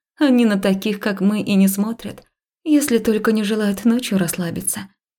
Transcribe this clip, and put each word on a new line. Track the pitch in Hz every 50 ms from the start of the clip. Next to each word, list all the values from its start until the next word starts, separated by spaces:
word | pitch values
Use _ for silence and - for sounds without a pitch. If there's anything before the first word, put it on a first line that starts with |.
| _ _ _ _
Они | 302 269 247 240 240
на | 220 202 196
таких, | 196 202 190 190 - 214 196 196
как | - 214 202 196
мы, | 190 202 214 208
и | 196 - 202
не | 190 196 190
смотрят. | 196 202 208 220 233 - - 208 - - - _ _ _ _ _ _ _ _
Если | 330 302 294 285 - 240 226
только | 220 240 214 214 214 226
не | 220 220 214
желают | 196 220 214 214 202 202 190 -
ночью | 233 233 247 247 - 202 190
расслабиться. | 180 165 - - 180 170 170 - 190 - - 208 196 - _ _ _ _ _